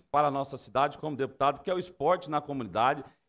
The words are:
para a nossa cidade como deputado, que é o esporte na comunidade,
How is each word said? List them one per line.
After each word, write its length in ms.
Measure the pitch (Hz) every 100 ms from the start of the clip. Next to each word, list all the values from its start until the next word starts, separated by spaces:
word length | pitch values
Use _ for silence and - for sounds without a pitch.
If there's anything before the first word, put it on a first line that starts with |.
| _
para 200 | 143 147
a 20 |
nossa 260 | 139 139 127
cidade 400 | - 127 143 -
como 180 | 156 135
deputado, 460 | 135 - 139 143
que 80 | -
é 40 |
o 40 | 180
esporte 540 | 170 - 147 185 170
na 80 | 147
comunidade, 640 | 147 139 110 92 123 147 - _